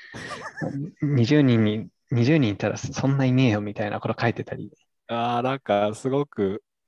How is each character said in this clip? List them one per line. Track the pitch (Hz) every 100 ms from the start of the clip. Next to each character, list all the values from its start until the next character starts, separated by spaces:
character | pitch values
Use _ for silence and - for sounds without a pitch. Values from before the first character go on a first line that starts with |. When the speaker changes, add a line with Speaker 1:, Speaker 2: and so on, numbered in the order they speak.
| -
Speaker 1:
<laughs> | - - - - - - 139 151 -
Speaker 2:
二 | 147 139 113
十 | 151
人 | 135 117
に、 | 107 107 - _ _
二 | 120
十 | 117 160
人 | 117
い | 98
た | 107
ら | 98
そ | - 107 127
ん | 139
な |
い | 131
ね | 127 131
え |
よ | 104
み | 104
た | 101 104
い |
な | 104
こ | 120
と | -
書 | 117
い |
て | 110
た | 110
り。 | - 107 - _ _ -
Speaker 1:
あ | 117 120 120
ー、 |
な | 127 135
ん |
か | - 101 104
す | 110 131
ご | 135 147
く、 | - 98 104 - _